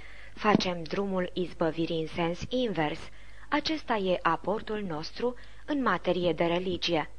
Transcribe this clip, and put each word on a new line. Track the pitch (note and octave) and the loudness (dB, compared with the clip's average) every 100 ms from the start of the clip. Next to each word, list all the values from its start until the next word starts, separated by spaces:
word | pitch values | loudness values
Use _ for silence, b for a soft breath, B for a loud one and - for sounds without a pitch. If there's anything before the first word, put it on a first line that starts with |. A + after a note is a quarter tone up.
| B B B | B B B
Facem | - G#3+ G3 F#3+ F3 | 0 6 6 4 -2
drumul | D#3+ F#3 G3+ F#3 F3+ | -2 -2 0 0 0
izbăvirii | - F3 - E3 D3+ D#3+ E3 | -2 -4 0 0 2 0 0
în | D#3 | -2
sens | C#3+ E3 F3 - | 0 0 0 -2
invers. | B3+ A#3+ E3 D3+ D#3+ - B B B B | 0 0 2 0 -2 -8 B B B B
Acesta | D4 - D#4 - A3+ | 0 2 -2 0 0
e | F#3 F3+ | 2 2
aportul | - D#3+ - G#3+ G#3 G#3+ G3 | 2 0 0 -2 -2 -4 -4
nostru | D3+ D#3+ - A#3+ B3 B B - | -6 -6 -4 -4 -4 B B -4
în | D4 | 0
materie | A#3 F3+ F#3 F3+ F3 | 2 2 2 2 2
de | D#3+ | 2
religie. | E3+ F3 F#3 E3+ - E3 D3 | 2 2 0 0 2 0 0